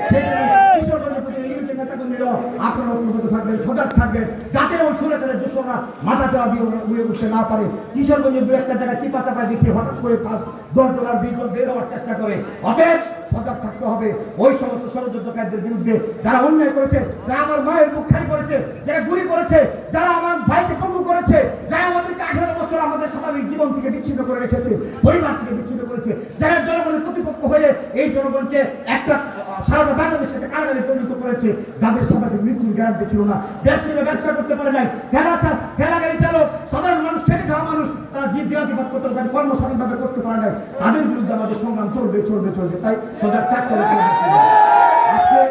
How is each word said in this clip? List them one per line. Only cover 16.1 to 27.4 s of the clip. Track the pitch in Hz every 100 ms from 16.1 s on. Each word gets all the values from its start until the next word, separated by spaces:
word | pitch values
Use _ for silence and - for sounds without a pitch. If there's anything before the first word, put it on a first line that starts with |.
| -
যারা | 220 254 302
অন্যায় | 311 277 269
করেছে, | 269 - - - 226
যারা | 269 302
আমার | 294 277
মায়ের | 330 294
বুক | 302 294
খালি | 311 311
করেছে, | 302 302 269 - - -
যারা | 302 254
গুলি | 359 359
করেছে, | 330 339 311 - - -
যারা | 330 349 339
আমার | 339 339 -
ভাইকে | 349 359 339
পঙ্গু | 370 359 349
করেছে, | 349 349 - - - -
যারা | 330 359
আমাদেরকে | 349 339 349 349
আঠারো | 302 339 330
বছর | 320 320 311
আমাদের | 302 302
স্বাভাবিক | 277 302 285 214
জীবন | 311 294 269
থেকে | -
বিচ্ছিন্ন | - - 254 254
করে | 247
রেখেছে, | 247 254 240 208 - - -
পরিবার | 349 311 -
থেকে | 254 226
বিচ্ছিন্ন | - 254 240
করেছে, | 220 220 - - -
যারা | 311 339 330
জনগণের | 339 320 311 359
প্রতিপক্ষ | 349 - -